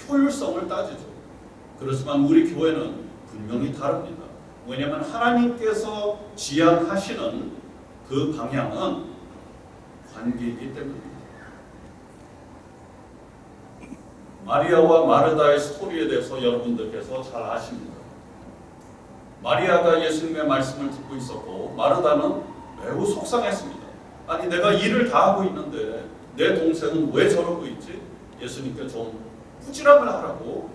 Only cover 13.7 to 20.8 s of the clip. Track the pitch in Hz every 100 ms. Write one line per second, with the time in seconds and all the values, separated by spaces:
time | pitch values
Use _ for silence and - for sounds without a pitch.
13.7 | - - - - - - - 98 135 175
14.7 | 165 156 165 - 139 156 156 147 143 -
15.7 | - 190 165 139 127 - 131 120 120 120
16.7 | 113 107 107 104 131 - 117 113 117 -
17.7 | - - - - - - - - - -
18.7 | - - - - - - - - 151 175
19.7 | 175 170 160 156 156 160 156 143 135 135
20.7 | -